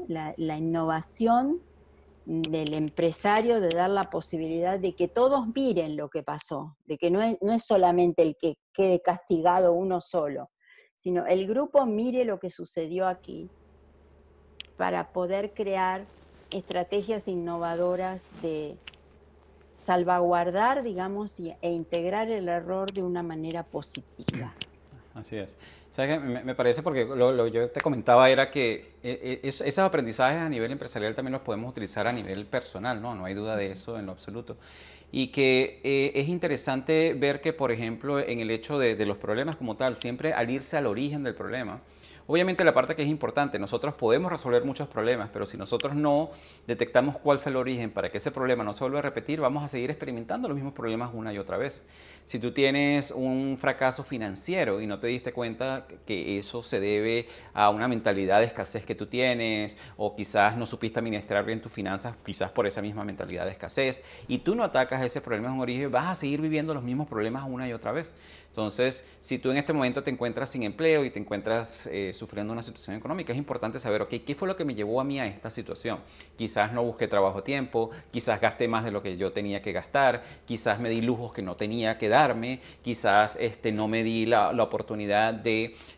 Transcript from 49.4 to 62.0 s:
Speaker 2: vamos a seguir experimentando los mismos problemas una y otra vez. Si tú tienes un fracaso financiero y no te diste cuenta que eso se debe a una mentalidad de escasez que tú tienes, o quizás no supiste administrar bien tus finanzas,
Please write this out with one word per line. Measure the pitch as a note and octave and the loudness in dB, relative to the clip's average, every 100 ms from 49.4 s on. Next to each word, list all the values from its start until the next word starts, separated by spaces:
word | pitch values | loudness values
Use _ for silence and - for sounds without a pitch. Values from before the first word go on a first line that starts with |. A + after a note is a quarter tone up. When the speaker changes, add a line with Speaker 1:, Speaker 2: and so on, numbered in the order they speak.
Speaker 2:
vamos | C3 C#3+ C#3+ | 0 0 -4
a | |
seguir | C3 B2 | -4 -4
experimentando | D3+ C#3 A#2+ A#2 A#3+ B3 | -4 -8 -8 -6 -4 -4
los | C#3 | -4
mismos | C#3 | -6
problemas | - A#2 A2 A#2+ | -6 -4 -4 -4
una | A#2 A2 | -6 -6
y | G2+ | -6
otra | F#2 F2+ | -4 -4
vez. | C3+ - - - - - | -4 -8 -18 -20 -20 -20
Si | - B2 | -8 -6
tú | A#2+ | -2
tienes | B2 C3+ C#3 C#3+ D3 C3+ | 2 4 4 4 2 0
un | C3 C3 C3 C3+ C3 | -2 -2 0 -2 -2
fracaso | C3+ C3 C3 B2+ C3+ | -2 0 0 0 -6
financiero | B2+ G#2+ F#2+ - F#3 C3 G2+ | -6 -6 -8 -4 0 0 0
y | G#2+ | -2
no | G2+ | -4
te | A#2+ | -2
diste | B2 B2 | -2 -4
cuenta | B2 A#2 A2+ C3 C3 - E2+ - | -6 -6 -4 -4 -6 -10 -14 -6
que | G2 D2 G2 | -4 -2 -4
eso | G2+ A#2+ | -4 -8
se | A2+ A2 | -4 -2
debe | G2+ G#2 A2 A#2 A2+ - - | 2 2 2 0 -2 -10 -6
a | - G#2 | 4 6
una | G#2+ B2 | 6 2
mentalidad | A#2 A2 G2 F#2+ G2+ | 2 2 2 4 6
de | - | 6
escasez | - F#2+ G#2+ - | 0 -6 -6 -6
que | A2 | -6
tú | G2+ | -4
tienes, | B2 B2+ A#2+ A2+ G#2+ G#2 - - - | 0 2 2 0 -2 -4 -8 -16 -4
o | G#2 G#2 | -4 -4
quizás | G2+ G#2+ G#2 A#2 | 0 4 4 4
no | A2+ | -4
supiste | A#2+ A2+ A2+ | -4 -4 -4
administrar | A2+ G#2 - G2+ | -2 -4 -2 0
bien | G2+ A2+ | 0 -4
tus | A2 | -8
finanzas, | - F#2+ G2 | -8 -4 -4